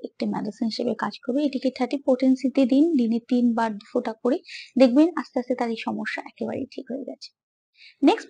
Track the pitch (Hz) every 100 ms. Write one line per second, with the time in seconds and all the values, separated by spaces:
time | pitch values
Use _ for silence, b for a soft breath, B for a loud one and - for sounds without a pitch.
0 | - - 208 196 202 - 226 - 240 220
1 | 214 - - 269 294 254 262 254 247 285
2 | - 254 262 262 262 277 247 269 339 285
3 | 226 226 - 247 240 226 226 208 - 247
4 | 226 - - 339 B B B 240 254 262
5 | 339 302 - 254 240 254 240 226 226 214
6 | 220 - - - 220 240 262 - 262 247
7 | - - - _ _ _ _ b b _
8 | 285 440 -